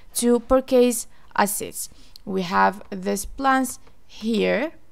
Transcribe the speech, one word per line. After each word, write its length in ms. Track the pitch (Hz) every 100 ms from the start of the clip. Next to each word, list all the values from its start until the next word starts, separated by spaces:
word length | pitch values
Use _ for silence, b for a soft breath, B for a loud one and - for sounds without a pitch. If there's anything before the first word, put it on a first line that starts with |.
| b
to 260 | - 240 240
purchase 680 | 240 262 262 254 247 240 - b b b
assets. 540 | 202 - - - - b b b
We 200 | - 190
have 380 | 175 196 196 196 -
these 360 | 196 190 202 -
plans 540 | - 269 262 254 - b b -
here. 640 | - 220 214 180 180 311 - -